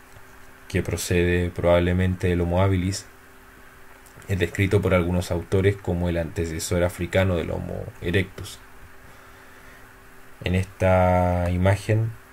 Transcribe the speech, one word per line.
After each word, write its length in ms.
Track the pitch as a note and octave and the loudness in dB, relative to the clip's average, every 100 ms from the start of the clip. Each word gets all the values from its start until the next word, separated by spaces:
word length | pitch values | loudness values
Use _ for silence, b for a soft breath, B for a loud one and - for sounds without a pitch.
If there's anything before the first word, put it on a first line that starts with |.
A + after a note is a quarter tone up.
| - - - - - - - | -20 -20 -20 -20 -20 -20 -6
que 140 | F2+ | -4
procede 680 | - E2+ - F2 F2 F2 F2 | -2 -4 0 2 2 2 0
probablemente 800 | - E2+ F2 F2 F2+ F#2 F#2 F#2 | 0 4 4 4 2 0 0 0
del 140 | F2 | 0
Homo 180 | F2 F2 | 0 2
habilis, 460 | G2 F#2 F2+ G2 - - - - - - - - - - - - - | 2 2 -2 -4 -10 -20 -20 -20 -20 -20 -20 -20 -20 -20 -20 -16 -6
es 100 | F#2+ | -2
descrito 440 | F2 - G2 G2+ | -2 0 2 2
por 100 | F#2 | 2
algunos 380 | F2+ F2 F2+ - | 2 2 0 -2
autores 460 | F2 - G2 G2 G2+ | -4 -2 0 2 0
como 340 | - F2 F2 | -2 -2 -2
el 80 | E2+ | -2
antecesor 680 | D#2+ - E2 D#2+ - F2+ | -4 -6 -6 -6 -2 0
africano 520 | F2 - F2 F#2+ F#2+ F2 | 0 -2 -2 0 2 0
del 140 | - | -2
Homo 340 | - F2 G1+ F#2 - | -6 -6 -8 -10 -8
erectus. 560 | F2 F#2 F2+ - F#2+ - - - - - B B B B B B B B B B - - - - | -2 -2 -2 -8 -16 -18 -20 -20 -20 -20 B B B B B B B B B B -20 -20 -20 -8
En 100 | F2+ | -2
esta 960 | F#2 F#2 - F#2 F#2 F#2 F2+ F2+ F2+ F2 | 0 -2 0 2 4 4 4 2 0 0
imagen, 640 | F2+ F#2 G2 - A2 A2+ - - | 2 2 2 0 0 0 -6 -16